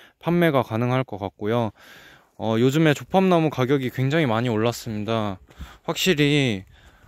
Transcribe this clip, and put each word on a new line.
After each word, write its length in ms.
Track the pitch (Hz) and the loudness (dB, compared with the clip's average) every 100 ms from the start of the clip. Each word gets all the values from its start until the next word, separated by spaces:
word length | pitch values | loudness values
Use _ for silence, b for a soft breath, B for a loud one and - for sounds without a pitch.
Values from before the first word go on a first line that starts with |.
| B B | B B
판매가 440 | 160 175 170 139 | -2 2 2 2
가능할 420 | 110 110 123 131 | -2 -2 -2 -2
것 140 | 127 98 | -4 -8
같고요. 540 | 98 - 104 120 113 B B B B B B - | -10 -6 -2 -2 -2 B B B B B B -8
어, 140 | 107 113 | -2 2
요즘에 340 | 131 151 156 | 2 4 2
조팝나무 580 | 139 - 190 190 170 156 | 2 0 0 4 2 2
가격이 400 | - 127 143 127 | -2 0 0 -2
굉장히 360 | - 131 160 139 | -2 0 0 0
많이 220 | 110 123 | 0 0
올랐습니다. 880 | 107 117 117 120 107 104 113 104 92 - B B B | 0 0 -2 -8 -8 -4 -4 -4 -8 -16 B B B
확실히, 800 | - 165 190 147 143 147 131 98 - b b b | -8 -2 0 2 2 2 0 -2 -8 b b b